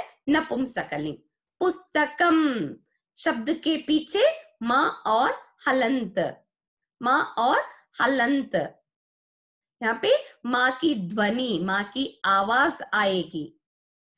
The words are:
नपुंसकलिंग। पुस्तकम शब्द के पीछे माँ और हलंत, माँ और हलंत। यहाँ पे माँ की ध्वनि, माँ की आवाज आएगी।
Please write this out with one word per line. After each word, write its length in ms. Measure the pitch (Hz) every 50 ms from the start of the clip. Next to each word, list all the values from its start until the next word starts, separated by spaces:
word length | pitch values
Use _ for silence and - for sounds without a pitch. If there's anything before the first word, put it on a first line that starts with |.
| 698 - - _ _ -
नपुंसकलिंग। 840 | 294 311 320 - 294 240 262 254 - - - - - 147 151 156 147 - _ _ _ _ _ _ _ _
पुस्तकम 760 | 349 370 349 - - _ - 302 302 294 - - 349 349 320 320 311 294 254 220 165 139 - - _ _ _ _ _ _ _ -
शब्द 320 | - 330 285 233 220 262 330
के 220 | 320 - - 320 302
पीछे 460 | - - 302 311 311 - - 392 494 605 640 - - - _ _ 226
माँ 240 | 233 247 269 311 - - - -
और 280 | 208 220 226 254 - 539 - - _ _ _ - 285
हलंत, 520 | 262 262 247 226 269 262 226 185 - 196 165 139 - - _ _ _ _ _ _ _ _ _ _ _ _
माँ 200 | 233 240 262 294 - - - -
और 240 | 226 254 320 508 587 - - - _ _ _ -
हलंत। 540 | - 247 277 262 233 247 285 277 262 - - 180 143 - - _ _ _ _ _ _ _ _ _ _ _ _ _ _ _ _ _ _ _ _ _
यहाँ 180 | 240 220 226 -
पे 100 | - 392 523 587 - - - _ -
माँ 240 | 240 247 247 247 254 262 -
की 120 | - 330 294 220 185 170
ध्वनि, 520 | 190 220 208 202 214 247 262 247 214 160 175
माँ 200 | 190 190 202 208
की 380 | 202 - 254 269 262 - _ -
आवाज 560 | 190 196 196 196 202 233 254 277 339 269 - - - -
आएगी। 600 | 214 208 196 190 185 170 165 - 160 151 - - _ _ _ _ _ _ _ _ _ _ _ _